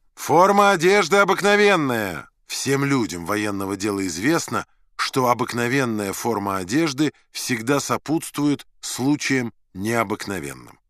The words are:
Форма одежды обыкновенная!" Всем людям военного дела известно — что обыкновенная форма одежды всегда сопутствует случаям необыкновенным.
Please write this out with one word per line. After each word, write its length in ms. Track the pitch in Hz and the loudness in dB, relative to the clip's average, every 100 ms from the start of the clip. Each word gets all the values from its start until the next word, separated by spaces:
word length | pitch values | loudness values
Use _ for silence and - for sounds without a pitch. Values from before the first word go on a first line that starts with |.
| _ | _
Форма 580 | - - 156 190 202 202 | -10 2 6 6 6 6
одежды 440 | 190 175 202 165 202 | 6 4 4 4 4
обыкновенная!" 1120 | 190 190 196 208 202 185 139 117 101 76 - _ - | 4 2 2 4 4 4 2 -2 -2 -6 -12 _ -14
Всем 380 | - 131 139 | -8 -2 -2
людям 400 | 139 139 101 87 | 0 0 -2 -6
военного 520 | 85 104 104 98 98 98 | -4 -4 -2 -4 -6 -4
дела 300 | 107 98 95 | -4 -2 -4
известно — 600 | 82 127 165 - 107 - _ _ - | -2 0 0 -2 -6 -8 _ _ -8
что 320 | - 135 123 | -4 0 2
обыкновенная 840 | 117 117 117 120 139 123 107 98 | 0 -2 -2 0 0 0 -2 -4
форма 440 | 92 120 101 101 95 | -4 -2 -2 -2 -4
одежды 560 | 90 139 165 131 151 - _ | -2 -2 -2 0 -2 -4 _
всегда 500 | - - 120 113 143 | -10 -6 -4 0 -2
сопутствует 840 | - 117 - 160 - - 147 135 - _ | 0 -4 -2 -4 -4 -2 -2 -2 -6 _
случаям 720 | - - 131 147 - 135 117 - _ | -12 -4 0 0 0 -2 -2 -8 _
необыкновенным. 1040 | 92 107 117 104 107 - 95 69 65 60 - _ | -8 -2 0 0 -4 -6 -8 -8 -12 -18 -20 _